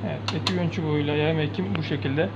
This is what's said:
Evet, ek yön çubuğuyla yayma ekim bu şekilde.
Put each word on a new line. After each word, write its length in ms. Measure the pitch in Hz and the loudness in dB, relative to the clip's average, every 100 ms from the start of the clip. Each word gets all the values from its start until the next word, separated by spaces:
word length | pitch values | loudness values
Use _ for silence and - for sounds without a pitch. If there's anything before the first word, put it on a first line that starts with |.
| 104 | -4
Evet, 360 | 80 - 160 | -4 -4 -2
ek 120 | - | 0
yön 140 | 180 170 | 0 0
çubuğuyla 460 | - 156 151 147 | 0 0 2 2
yayma 260 | 147 151 160 | 2 2 2
ekim 340 | 151 - 185 196 | 0 -2 -2 0
bu 40 | |
şekilde. 460 | 156 147 147 139 185 | 0 -2 0 0 0